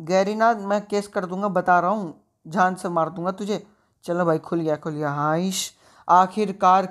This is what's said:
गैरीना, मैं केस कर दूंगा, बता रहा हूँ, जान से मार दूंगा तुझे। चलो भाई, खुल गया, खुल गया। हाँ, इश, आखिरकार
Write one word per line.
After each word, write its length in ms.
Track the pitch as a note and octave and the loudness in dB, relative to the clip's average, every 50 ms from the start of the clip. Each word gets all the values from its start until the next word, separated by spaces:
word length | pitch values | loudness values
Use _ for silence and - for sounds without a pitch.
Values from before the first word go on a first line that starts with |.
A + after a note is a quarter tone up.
गैरीना, 520 | E3 D#3 F#3 F#3 G3 G3 G#3+ A3 A3+ A3+ A#3 | -4 0 2 2 2 0 0 2 2 2 2
मैं 280 | G#3+ G3 G3 G3+ G#3 | 2 0 -2 -2 -2
केस 260 | G3+ G3+ G#3 G3+ G3+ G3+ | -2 -2 -4 -4 -4 -4
कर 180 | - G#3 F#3 | -6 -6 -6
दूंगा, 220 | F3 F#3 F#3 G3+ G#3 | -4 -6 -4 -4 -2
बता 320 | F3+ F3+ F3+ F3+ F3+ F3 | -2 0 2 4 4 4
रहा 120 | E3+ F3+ | 4 2
हूँ, 220 | G#3 A3+ G3 D#3+ - - _ _ _ _ _ | 0 -2 -4 -8 -10 -14 _ _ _ _ _
जान 300 | E3 D#3 G3 F#3 F#3 F#3 | -6 -2 0 0 0 0
से 140 | F3+ - F#3 | -2 -6 -4
मार 200 | F3 E3 D#3+ D#3+ | -2 -2 -2 -2
दूंगा 220 | F3 F#3 E3+ F#3 | -4 -6 -6 -6
तुझे। 300 | F#3+ F#3+ G#3+ G3 G#3+ F3+ - - _ _ _ _ _ _ - | -6 -6 -6 -6 -6 -6 -8 -12 _ _ _ _ _ _ -8
चलो 200 | - E3+ F3 F3+ | -4 -2 0 2
भाई, 120 | E3+ D#3+ D#3 | 2 0 0
खुल 220 | D#3+ - F3+ E3+ | -2 -4 -4 -2
गया, 140 | E3 D#3 D3+ | -2 -2 -2
खुल 180 | D3 - E3+ D3+ | -2 -4 -6 -6
गया। 160 | D3 D3+ D3 | -4 -4 -4
हाँ, 280 | C#3+ D3 D3 D3+ D#3 E3 | -2 -2 0 0 0 0
इश, 320 | F3+ F#3+ F#3+ - - - - _ _ _ _ _ _ - | -2 -2 -4 -6 -8 -8 -12 _ _ _ _ _ _ 4
आखिरकार 760 | E3+ F3+ F#3+ F#3 F#3 G#3+ G#3+ G3 F#3+ G3+ G3 F3+ F#3 F#3+ F#3 F#3 | 4 4 4 4 0 -2 -4 -4 -2 0 4 4 4 4 2 0